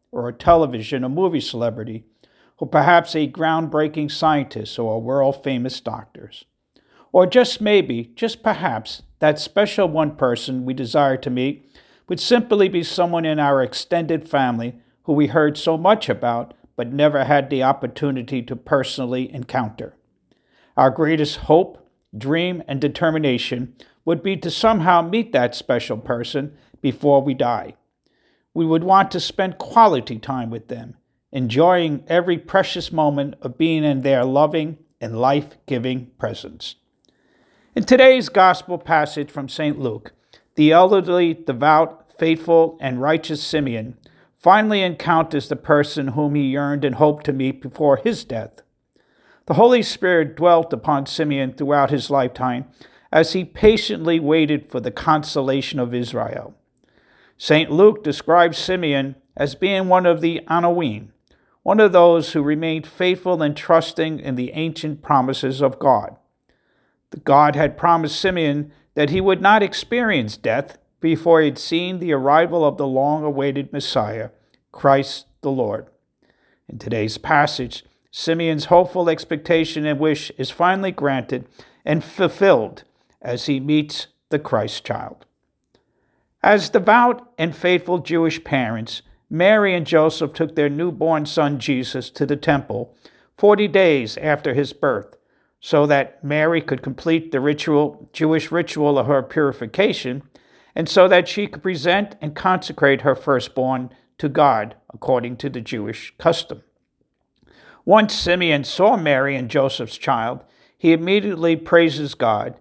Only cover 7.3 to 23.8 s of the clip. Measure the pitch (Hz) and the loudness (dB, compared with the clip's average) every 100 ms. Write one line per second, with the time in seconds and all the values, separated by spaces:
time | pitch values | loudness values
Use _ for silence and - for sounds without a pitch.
7.3 | 247 247 - 208 202 135 117 117 - 233 | 4 2 0 2 2 2 -4 -10 -8 -8
8.3 | - 220 170 160 117 - - - - 156 | -4 -4 -2 -4 -6 -8 -16 -20 -2 0
9.3 | 151 - 196 208 - 180 151 151 147 131 | 0 -4 -2 0 0 0 0 -2 0 -2
10.3 | 120 - 127 127 131 117 151 139 131 135 | -2 -6 -8 -6 -6 -2 2 2 0 -4
11.3 | 127 135 147 _ _ _ _ - 180 - | -4 -4 -6 _ _ _ _ -8 -6 0
12.3 | 240 233 208 190 185 160 - 170 170 160 | 0 2 2 2 0 -4 -2 -2 0 -2
13.3 | 151 143 139 123 - - 170 160 160 - | 0 2 2 0 -6 -4 -4 -2 -4 -2
14.3 | 143 127 117 120 - _ _ - 147 147 | -2 -2 -2 -8 -12 _ _ -4 0 2
15.3 | 160 151 151 165 160 185 214 - 107 120 | 2 2 0 -2 0 2 2 0 -4 -2
16.3 | 117 117 _ _ - 120 139 151 147 147 | -4 -6 _ _ -10 -6 0 2 2 2
17.3 | 143 131 135 127 139 120 - 143 131 117 | 2 0 0 0 0 -4 -6 -4 -4 -6
18.3 | 131 117 120 - 139 131 - 123 127 131 | -8 -8 -12 -2 -2 -2 -6 -6 -6 -8
19.3 | 135 117 135 110 - 110 - _ _ _ | -10 -6 -4 -4 -8 -16 -18 _ _ _
20.3 | _ _ _ _ - 131 160 156 160 147 | _ _ _ _ 2 4 4 0 0 -2
21.3 | - - 160 190 - _ _ _ 107 131 | -4 2 4 2 -6 _ _ _ -10 -4
22.3 | 165 180 180 - 139 147 - 165 156 147 | -2 -2 -6 -8 -4 -4 0 -2 0 0
23.3 | 123 - 120 123 - | -2 -2 -8 -8 -14